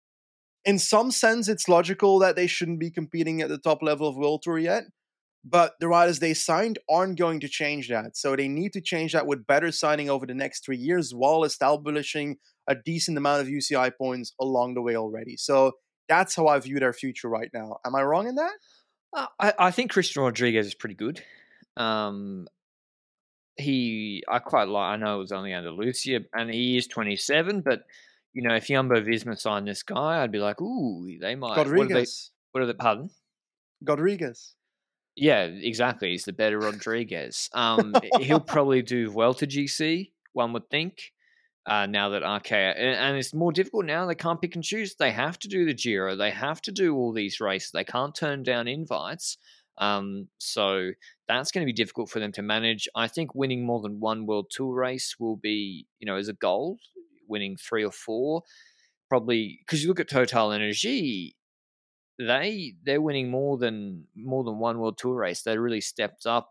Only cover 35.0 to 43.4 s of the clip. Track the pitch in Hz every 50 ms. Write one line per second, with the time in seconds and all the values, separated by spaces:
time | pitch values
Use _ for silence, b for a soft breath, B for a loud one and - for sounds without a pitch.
35 | _ _ _ - 139 151 127 104 90 82 87 98 82 117 110 110 120 127 120 -
36 | 104 90 90 90 - 101 90 - 110 107 107 104 107 107 104 104 - 113 113 117
37 | 117 98 92 82 69 58 - - - - - 123 117 113 113 - 107 107 - 254
38 | - - 254 226 135 135 156 156 156 - - 151 143 139 135 127 117 120 123 120
39 | 113 107 101 113 113 123 131 - 147 139 139 143 143 135 - - 156 160 165 180
40 | 196 - _ _ _ _ - 127 120 117 117 117 - _ 170 156 165 190 - -
41 | - - _ _ _ _ _ _ _ _ _ _ - - 107 104 101 101 104 101
42 | 101 101 101 95 71 95 104 101 - - 110 101 95 95 - 82 120 131 127 95
43 | 131 139 139 135 127 - 147 156